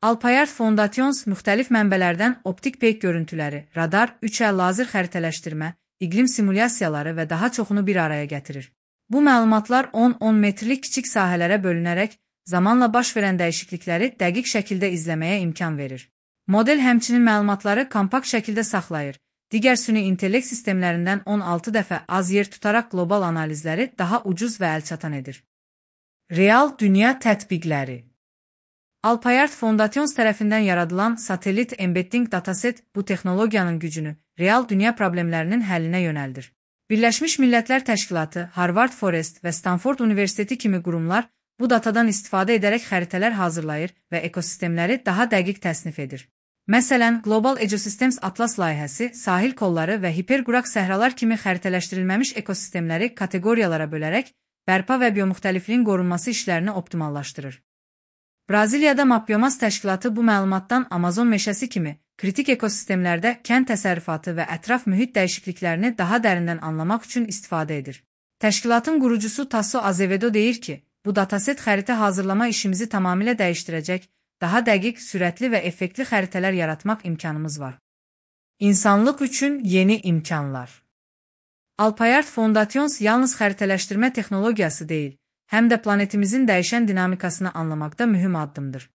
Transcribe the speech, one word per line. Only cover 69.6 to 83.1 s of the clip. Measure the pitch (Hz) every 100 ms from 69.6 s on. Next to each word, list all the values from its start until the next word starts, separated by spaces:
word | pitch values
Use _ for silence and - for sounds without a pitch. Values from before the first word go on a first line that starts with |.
| 202 262
Azevedo | 202 180 190 190 233
deyir | 214 220 233
ki, | - 139 _ _ 202
bu | 202
dataset | 190 202 196 277
xəritə | - 202 196 240
hazırlama | 208 185 190 196 240
işimizi | 214 202 185 226
tamamilə | 202 185 180 214 233
dəyişdirəcək, | 185 170 - 165 151 180 - _ _ _
daha | 175 208
dəqiq, | 240 202 208 226
sürətli | - 190 175 175 247
və | 226 175
effektli | 175 185 185
xəritələr | 262 214 190 190 185 185
yaratmaq | 160 156 202 214 185
imkanımız | 160 165 151 156 147
var. | 135 131 _ _ _ _ _ _ _ _
İnsanlıq | 202 202 214 202 233 285
üçün | 269 269 277 285
yeni | 220 185 190 214
imkanlar. | 190 165 156 160 143 135 123 - _ _ _ _ _ _ _ _ _ _
Alpayart | 214 214 226 262 294
Foundations | - 220 220 214 262 294 285
yalnız | 208